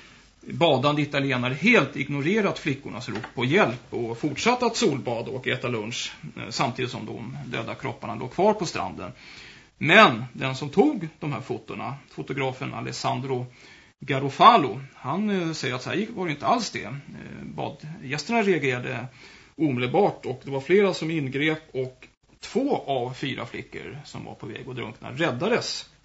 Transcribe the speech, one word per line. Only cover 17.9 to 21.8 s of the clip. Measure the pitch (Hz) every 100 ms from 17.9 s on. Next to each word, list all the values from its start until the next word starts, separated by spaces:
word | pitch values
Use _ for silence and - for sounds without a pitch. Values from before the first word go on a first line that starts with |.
| 175 139 151 - 233
reagerade | 202 165 139 123 131 120 123 - - - - -
omedelbart | 156 123 123 160 196 - 123
och | 123
det | 135
var | 135
flera | 135 196 196
som | 165 160
ingrep, | 165 135 135 156 156 -
och | 131